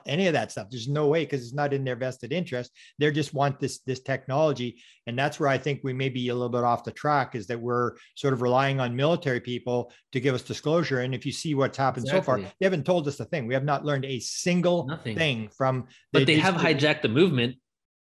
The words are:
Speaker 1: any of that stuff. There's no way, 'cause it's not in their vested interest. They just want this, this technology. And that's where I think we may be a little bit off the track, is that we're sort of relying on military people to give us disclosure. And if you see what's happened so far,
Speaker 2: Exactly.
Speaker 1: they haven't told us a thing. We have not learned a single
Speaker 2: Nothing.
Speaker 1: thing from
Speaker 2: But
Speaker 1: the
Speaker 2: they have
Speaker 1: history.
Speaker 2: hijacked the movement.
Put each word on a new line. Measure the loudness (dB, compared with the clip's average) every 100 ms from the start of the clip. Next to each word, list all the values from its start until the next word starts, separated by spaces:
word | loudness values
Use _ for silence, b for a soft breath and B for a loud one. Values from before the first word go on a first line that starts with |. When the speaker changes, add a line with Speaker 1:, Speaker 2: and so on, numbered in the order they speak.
| -2
Speaker 1:
any | 0 2
of |
that | 2 0
stuff. | -6 -10
There's | -8 -4
no | 0 2
way, | 2 0
'cause | -4
it's | -6
not | -4 -2
in | -2
their | -2 -4
vested | -6 -8 -6
interest. | -4 -4 -6 -8 -14 B B
They | 0
just | 2 -2
want | 0 0 0
this, | -4 -4
this | -6 -6
technology. | -4 -4 -2 2 2 2 -4 -8 b b -8
And | -2
that's | -2 0
where | 0
I | 0
think | 0 -4
we | -4
may | -4 -4
be | -2 -2
a |
little | -2 -2
bit | 0
off | 2 0 -2
the |
track, | -6 0 2 0 -4
is | -6
that | -6
we're | -2 0 0 -4 B B
sort | 0
of | 0
relying | 2 4 2 0
on | -2 0
military | 2 2 0 -2
people | -2 -6 -2 -2 -2 B B
to | -2
give | 0
us | 0
disclosure. | -2 -6 0 0 2 -2
And | -2
if | -4 -6
you |
see | -6 -4 0
what's | 0 0
happened | 0 0 0
so | 0
far, | 2 0
Speaker 2:
Exactly. | -2 -2
Speaker 1:
they | 0
haven't | 0 0
told | 0 0
us | -6
a | -6
thing. | -6 -2
We |
have | -2 0
not | -2
learned | 0 -2 -2
a | -6
single | -6 -4 0 2 2 2 0
Speaker 2:
Nothing. | -6 -6 0
Speaker 1:
thing | 0 0 -4
from | -2 0 0 -4 b b
Speaker 2:
But | 4
Speaker 1:
the | 6
Speaker 2:
they | 6
have | 6 4
Speaker 1:
history. | 2 4
Speaker 2:
hijacked | 2 2
the | 2
movement. | 4 4 4 0 -4 _ _ _ _ _